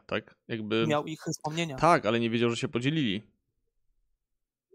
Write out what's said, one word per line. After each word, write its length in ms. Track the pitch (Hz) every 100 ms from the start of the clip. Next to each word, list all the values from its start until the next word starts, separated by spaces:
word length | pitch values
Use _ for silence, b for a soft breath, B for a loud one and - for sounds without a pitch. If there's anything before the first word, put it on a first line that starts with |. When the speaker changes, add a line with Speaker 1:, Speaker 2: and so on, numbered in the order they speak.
| -
Speaker 1:
tak? 300 | 98 - _ -
Jakby 400 | 113 107 110 117
Speaker 2:
Miał 180 | 147 151
ich 160 | 156 -
wspomnienia. 440 | 151 156 156 165 131
Speaker 1:
Tak, 280 | 156 165 98
ale 140 | 117
nie 100 | 117
wiedział, 200 | 117 117
że 80 | 117
się 100 | 135
podzielili. 540 | 117 127 160 123 95 - _ _ _ _ _ _ _ _ _ _ _ _ _ _